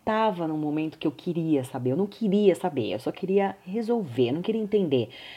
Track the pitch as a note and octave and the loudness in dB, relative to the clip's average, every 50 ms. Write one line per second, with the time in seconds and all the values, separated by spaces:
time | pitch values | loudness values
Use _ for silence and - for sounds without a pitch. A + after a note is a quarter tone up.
0 | - A3 G#3+ A3 A3 A3 F#3+ F3 E3 D#3 D#3 D#3 D3+ D3 D3 D#3 D#3+ D#3+ - - | -4 -2 0 2 2 2 2 0 -2 -2 -2 -2 -2 -2 0 -2 -2 -4 -4 -4
1 | - D#3 - - - F3+ D#3+ E3+ D#3+ D#3+ D3+ C3+ B2+ B2 - B2+ B2 B2+ C3 F3 | -4 -4 -4 -4 -4 -4 -2 -2 0 2 2 2 2 -2 -4 -2 -2 0 0 0
2 | G3+ G3 - - A3+ F#3+ F#3 G#3 G#3 F#3+ E3 - - F3+ D3+ B2+ A2 G2 F#2+ - | 0 -2 -4 -2 0 2 2 4 6 4 4 4 2 -2 -2 -2 -2 -2 -2 -4
3 | - - - - F#3+ F3 G3 G3+ G3 G3 - - - F#3 F#3+ A#3 A3+ G#3+ A#3+ A#3 | -4 -6 -6 -4 -2 0 2 2 2 0 -2 -6 -10 -8 -6 -4 -2 0 -2 -2
4 | G3 C3 A2+ C3 B2 A#2 C3+ E3+ F3+ A3 A3 A3 G#3+ G3+ G#3+ G#3 F#3 D3+ C3+ B2 | -2 -2 0 0 2 2 0 0 -2 -2 -2 -2 0 0 2 2 2 4 2 2
5 | A2 - - - - - - | 0 0 -6 -12 -18 -18 -18